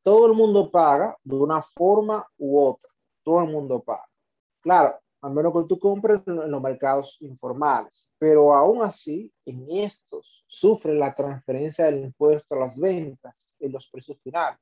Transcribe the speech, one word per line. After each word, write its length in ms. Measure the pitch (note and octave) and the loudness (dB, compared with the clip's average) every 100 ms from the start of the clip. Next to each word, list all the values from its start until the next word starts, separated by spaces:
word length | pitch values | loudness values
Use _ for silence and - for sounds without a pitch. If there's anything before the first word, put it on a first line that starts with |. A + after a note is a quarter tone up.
Todo 260 | F#3+ A3 A#3 | 6 6 6
el 60 | |
mundo 380 | A3 A3 G3+ E3 | 4 4 2 2
paga 460 | F3+ D#3 C#3+ G#3+ - | 2 2 2 -2 -8
de 120 | C3+ C3+ | -8 -2
una 260 | D3 D#3 | 0 -2
forma 640 | - - F3+ G#3 G#3+ G#3+ - _ | -6 -2 2 2 0 -6 -8 _
u 220 | C#3+ C#3+ | 0 2
otra. 300 | C#3 - _ _ _ _ | 2 -2 _ _ _ _
Todo 180 | - E3+ | -2 0
el 100 | E3 | 0
mundo 300 | D3+ C#3 B2 | -6 -6 -8
paga. 260 | - G#2 - _ _ _ _ _ | -6 -12 -12 _ _ _ _ _
Claro, 380 | D#3+ F3+ C#3+ - _ _ | 0 2 2 -2 _ _
a 80 | C#3 | -8
menos 240 | C#3+ E3 | -2 0
que 140 | E3 E3 | -2 -2
tú 120 | F#3 | -2
compres 420 | G3 G3+ G#3+ G#3 G3 | -2 0 0 -2 -2
en, 160 | E3+ | -8
en 100 | D#3 | -6
los 100 | C#3+ | -6
mercados 560 | C3 C3 C#3 C#3 C#3 _ | -6 -4 -2 -2 -6 _
informales, 840 | D3 B2+ B2+ B2 D#3 B2 G#2 - _ _ | -20 -14 -12 -4 -2 -2 -6 -20 _ _
pero 360 | D#3 D3+ D3 | 4 6 6
aún 280 | C#3+ D#3 A#3+ | 6 4 2
así, 520 | G#3 - - D#3+ A3 _ - | -2 -6 -12 -12 -14 _ -18
en 200 | B2+ C3+ | -18 -10
estos 720 | F3+ G#3 _ _ - _ _ _ | -8 -8 _ _ -20 _ _ _
sufre 460 | - G3 G#3 D#3 | 0 2 2 -2
la 200 | D3+ C3+ | -2 -2
transferencia 720 | C3+ C#3+ C3+ - C3 D#3 D3+ D#3+ | -4 -8 -8 -8 -8 -8 -2 -2
del 200 | C#3+ C3+ | -2 -8
impuesto 500 | - D3 D3+ _ C3+ | 0 0 0 _ -6
a 40 | |
las 200 | C3 A#2+ | -6 -4
ventas 720 | F#3 F3+ D3+ C3 B2 _ _ _ | -4 -4 -8 -16 -20 _ _ _
en 120 | C#3 | -12
los 180 | C3 _ | -12 _
precios 280 | B2+ C#3 C#3 | -20 -20 -18
finales 360 | C3 E3 D3+ - | -10 -6 -6 -8